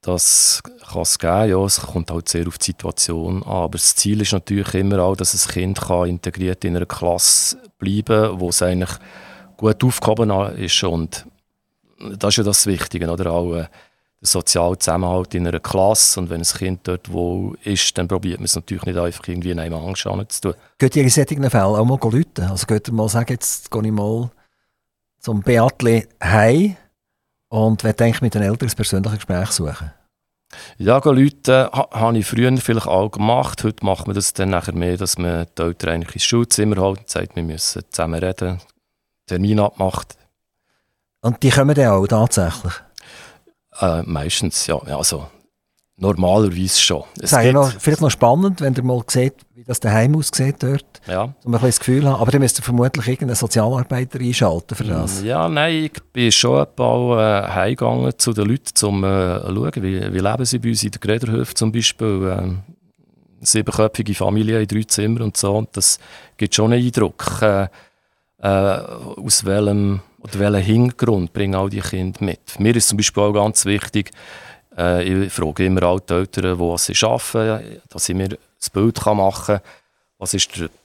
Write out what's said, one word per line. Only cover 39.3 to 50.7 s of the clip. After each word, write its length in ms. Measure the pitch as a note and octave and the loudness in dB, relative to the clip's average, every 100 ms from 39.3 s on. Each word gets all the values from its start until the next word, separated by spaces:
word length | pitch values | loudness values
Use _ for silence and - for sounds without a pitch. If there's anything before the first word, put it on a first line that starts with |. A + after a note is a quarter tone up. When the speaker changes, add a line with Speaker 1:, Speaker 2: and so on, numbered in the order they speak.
| F#2 G2+ G#2+ | -2 2 2
Speaker 1:
abmacht. 580 | G#2 - F#2+ - - - _ _ _ _ _ _ _ _ _ _ | 2 0 -4 -4 -12 -20 _ _ _ _ _ _ _ _ _ _
Speaker 2:
Und 200 | A#2 A#2 | -4 2
die 80 | C3+ | 4
kommen 240 | C#3 C#3 D3 | 4 4 4
dann 160 | B2 | 4
auch 160 | G2 G2+ | 4 4
tatsächlich? 640 | A2+ A2+ - E2+ - F2+ - - - - - - _ _ _ _ - | 2 2 2 0 -2 -8 -8 -14 -20 -20 -20 -20 _ _ _ _ -2
Speaker 1:
Äh, 200 | F#2+ E2 | 0 0
meistens, 640 | E2 D#2 D2+ - F2+ - - | -2 -4 -2 -2 -2 -2 -2
ja. 120 | D#2 - | -4 -4
Ja, 100 | D2 | -2
also 300 | - D#2 C#2+ _ _ _ _ _ _ _ | -2 -4 -10 _ _ _ _ _ _ _
normalerweise 840 | F#2+ F2+ F2+ G2+ G#2+ F2 F#2 - | 0 2 4 6 4 2 0 2
schon. 240 | - D#2+ - - | 2 0 -6 -10
Es 60 | |
Speaker 2:
Das 100 | - | 2
ist 60 | C3+ | 4
ja 60 | |
Speaker 1:
gibt 100 | A#2 | 6
Speaker 2:
noch, 180 | C3+ C3+ G#2 | 6 4 2
vielleicht 220 | - D3+ | 0 2
noch 80 | D#3 | 2
spannend, 520 | - A#2 C#3 G3 F3+ | 4 4 4 2 0
wenn 120 | C#3 | 0
ihr 100 | C3 | 0
mal 180 | B2+ B2 A2+ | 0 -2 0
seht, 280 | B2+ C3 - _ | 0 0 -2 _
wie 100 | - | -20
das 160 | A#2+ A#2+ | -8 -2
daheim 360 | A2 G#2+ B2 D#3 | 2 4 4 4
aussieht 420 | C#3+ - C3+ C#3+ | 0 0 -2 0
dort. 420 | B2+ | -2